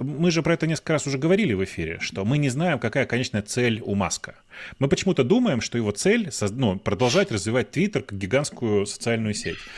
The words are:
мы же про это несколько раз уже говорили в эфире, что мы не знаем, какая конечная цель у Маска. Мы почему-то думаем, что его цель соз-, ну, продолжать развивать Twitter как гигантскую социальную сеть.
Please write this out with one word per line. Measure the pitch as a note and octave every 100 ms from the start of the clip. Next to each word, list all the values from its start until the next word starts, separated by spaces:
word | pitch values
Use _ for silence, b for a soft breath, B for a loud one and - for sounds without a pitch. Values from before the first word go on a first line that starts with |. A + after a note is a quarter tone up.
мы | C3+ D3 F3
же | D#3+
про | D#3
это | E3 E3
несколько | D#3 -
раз | D3+ C#3
уже | C3+
говорили | D#3+ G3 F#3+
в | F#2+
эфире, | F#2+ - D#2+ E2+
что | - -
мы | G2 D3
не | C#3+
знаем, | B2+ F3+ C#3
какая | A#2 C#3+ A#2+
конечная | A#2 B2+ G#2+
цель | - B2+ B2 A2
у | -
Маска. | G2+ F2 - - - _ B B -
Мы | C#3
почему-то | F3+ F#3+ E3
думаем, | B2 A#3 A#3+ B2
что | - A#2+
его | G#2+
цель | G#2 F#3+ A#3 F3+
соз-, | - G2+
ну, | B2 A#2+ F#2
продолжать | - F#2+ B2 E3 G3+
развивать | G#2+ G2+ B2 - C#3+
Twitter | G3+ A#2+
как | - G2
гигантскую | F#2+ B2+ D3 - A2+ G#2 G2+
социальную | - A#2 A2+ A2
сеть. | G2+ E2+ - B